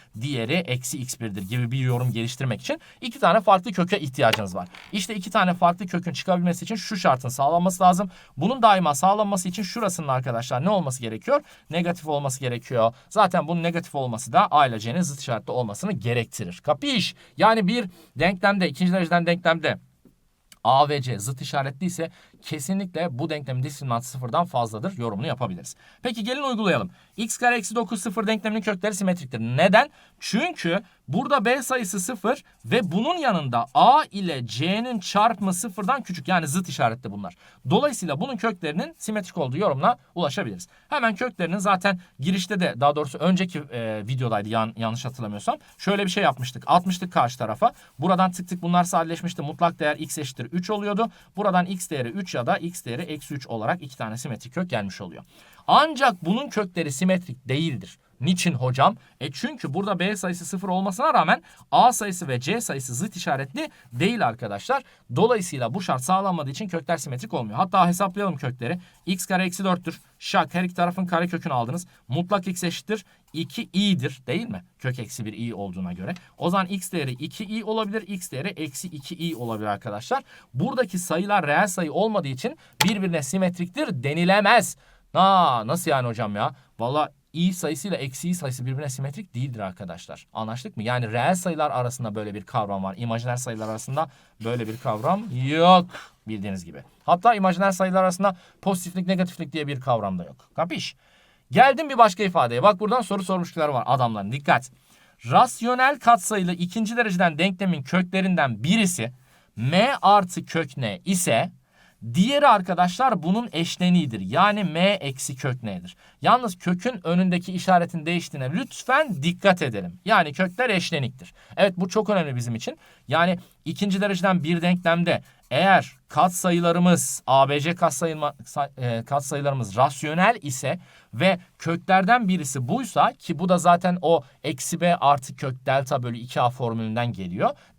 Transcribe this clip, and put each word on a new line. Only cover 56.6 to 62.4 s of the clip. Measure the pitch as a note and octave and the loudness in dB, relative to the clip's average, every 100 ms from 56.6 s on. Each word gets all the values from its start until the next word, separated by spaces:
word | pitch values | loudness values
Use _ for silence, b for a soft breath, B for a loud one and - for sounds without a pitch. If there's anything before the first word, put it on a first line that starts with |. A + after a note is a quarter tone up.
| G3 F3 D3+ | -4 -4 -4
simetrik | C3 F#3 F#3 F3+ B2+ - | 0 0 0 -2 -10 -4
değildir. | C#3 E3 A2 F#2 - _ - | -2 -2 -4 -10 -18 _ -4
Niçin | D3+ F3+ F3+ | -2 0 0
hocam? | B2+ B2+ B2+ E3 A3+ b b | 0 0 4 2 2 b b
E | - | -10
çünkü | - C#4 C#4+ C#3 | -6 -6 -6 -6
burada | D#3+ G3+ F3 | -4 -2 -2
B | F#3 G#3 | -2 -2
sayısı | F#3 F3 E3+ | -4 -6 -8
sıfır | F#3+ F#3+ | -6 -4
olmasına | F#3 G3 F#3 D#4 | -2 -2 0 2
rağmen | A#3+ E3 A#3 b b _ | 4 4 2 b b _
A | D#3 A#3 | 6 6
sayısı | - G#3 F3+ D3+ | 4 -2 -6 -4
ve | |
C | B2 | -4